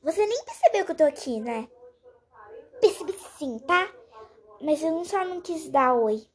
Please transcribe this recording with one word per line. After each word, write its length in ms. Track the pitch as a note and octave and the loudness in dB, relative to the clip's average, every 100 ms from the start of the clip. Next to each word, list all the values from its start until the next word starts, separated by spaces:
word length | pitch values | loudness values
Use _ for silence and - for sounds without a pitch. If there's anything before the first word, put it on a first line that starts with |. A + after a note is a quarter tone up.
| C#4 | -2
Você 180 | E4+ | 0
nem 220 | G#4 B4 - | 0 0 -6
percebeu 400 | A#5 F5+ G#4+ G4 | 2 4 4 -2
que 60 | |
eu 40 | D#4 | 4
tô 60 | |
aqui, 360 | D4+ D4 - A3+ | 2 2 -6 -6
né? 280 | A3+ A3+ A#3 - - _ - _ _ - - - - - | -4 -6 -8 -16 -20 _ -20 _ _ -20 -20 -20 -20 2
Percebi 380 | G#4+ - D#4+ G4 - - | 2 2 -10 -10 -14 -10
sim, 180 | C#4+ A#3 | -8 -8
tá? 340 | C4+ F4+ F#4 - - - - _ _ - | 0 0 0 -8 -20 -20 -20 _ _ -10
Mas 180 | D4 D4+ | -2 0
eu 80 | D#4+ | 0
não, 120 | D#4+ | -2
só 220 | F4 G4 F#4 | -2 -2 -2
não 160 | F4+ | -6
quis 260 | F4+ E4 D#4 | -8 -10 0
dar 260 | C4+ B3+ B3 | 2 4 4
oi. 280 | A3 A3 - | 2 -2 -6